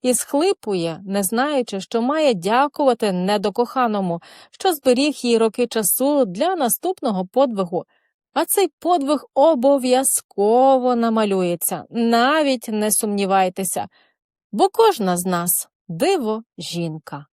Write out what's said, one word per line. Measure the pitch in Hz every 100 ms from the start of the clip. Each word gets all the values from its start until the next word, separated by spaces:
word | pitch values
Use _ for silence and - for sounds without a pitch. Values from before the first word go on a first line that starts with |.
і | 254
схлипує, | 247 - 285 370 403 - 185 165 160 196
не | 202
знаючи, | 185 226 285 285 240 196
що | - 233
має | 240 311 294
дякувати | 202 175 240 277 - 277 233 208
недокоханому, | 180 185 208 202 196 240 262 240 208 185 170 - - -
що | _ 381
зберіг | 320 262 247 294 269
їй | 240 226
роки | 226 - 240
часу | 226 208 - 269 294 226
для | 180 330 370
наступного | 240 - 349 381 277 190 185
подвигу. | 254 277 208 180 175 - _ _ _ _
А | - 339
цей | - 359 _
подвиг | 330 349 269 294 -
обов'язково | - 311 294 269 285 254 254 269 - _ - 208 240 269 262 247 240
намалюється, | 233 220 208 190 180 170 - 175 -
навіть | 226 233 233 247 320 285 254 233
не | 214 214
сумнівайтеся, | - 214 202 190 190 185 185 190 - - _ _ _ _ _ _
бо | 208 381
кожна | - 453 320 190 175
з | 185
нас | 175 175 - - _ -
диво | 165 311 381 220 220 226 -
жінка. | 160 170 170 156 - 143 143